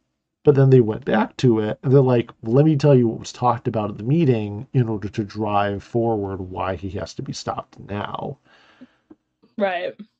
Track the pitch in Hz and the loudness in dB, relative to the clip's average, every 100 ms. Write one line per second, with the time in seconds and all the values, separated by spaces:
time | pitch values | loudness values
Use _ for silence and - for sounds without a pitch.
0 | _ _ _ _ - 135 135 131 110 113 | _ _ _ _ 2 4 6 6 4 -2
1 | - 107 - - 127 110 107 - 139 139 | -2 -2 -2 0 2 2 0 -4 2 4
2 | 127 120 117 - 113 127 156 143 147 135 | 4 2 -2 -8 -2 2 4 4 4 4
3 | 117 113 - - 123 120 - 110 104 101 | 4 -2 -12 -4 -2 -2 -4 -4 -4 -6
4 | 110 160 151 117 104 104 135 135 113 107 | -2 0 2 0 -2 -8 -4 0 0 -2
5 | 101 - 101 107 107 104 101 101 - 120 | -6 -6 -6 -4 -2 0 0 -4 -4 -2
6 | 113 110 98 95 92 92 92 92 95 95 | 0 -2 -4 -8 -10 -6 -6 -6 -8 -10
7 | 82 - - - - 101 - - 107 101 | -10 -12 -12 -10 -8 -10 -10 -18 -10 -8
8 | - - - - _ _ _ _ 262 _ | -8 -8 -10 -12 _ _ _ _ -20 _
9 | _ - _ _ _ - 196 175 180 - | _ -20 _ _ _ -4 -2 -2 -6 -10
10 | 208 | -20